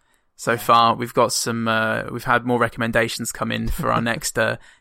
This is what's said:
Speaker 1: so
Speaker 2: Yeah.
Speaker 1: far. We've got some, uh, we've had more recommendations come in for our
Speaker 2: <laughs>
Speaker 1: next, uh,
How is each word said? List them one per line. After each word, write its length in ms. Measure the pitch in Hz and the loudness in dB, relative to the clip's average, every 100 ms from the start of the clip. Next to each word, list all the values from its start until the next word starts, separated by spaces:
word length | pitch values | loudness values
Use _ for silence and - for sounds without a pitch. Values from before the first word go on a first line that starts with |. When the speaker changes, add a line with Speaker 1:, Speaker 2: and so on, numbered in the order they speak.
| _ _ _ | _ _ _
Speaker 1:
so 180 | - - | -10 -2
Speaker 2:
Yeah. 60 | 117 | 0
Speaker 1:
far. 360 | - 117 117 113 | 4 6 6 4
We've 180 | 120 | -2
got 180 | - 113 | 2 2
some, 360 | - - 117 113 | 2 -4 -2 0
uh, 360 | 110 110 113 - | 0 0 -2 -4
we've 140 | 120 | -8
had 200 | 127 120 120 | 0 0 2
more 120 | 123 | 0
recommendations 720 | 117 - 117 117 117 - 117 | 0 0 -2 0 0 -2 -8
come 220 | - 113 | -6 -4
in 160 | 113 113 | -4 -4
for 240 | - 123 | -2 0
our 80 | 117 | 0
Speaker 2:
<laughs> 120 | 117 | 0
Speaker 1:
next, 240 | 117 - - | -4 -4 -2
uh, 160 | 113 113 - - | -2 -2 -10 -16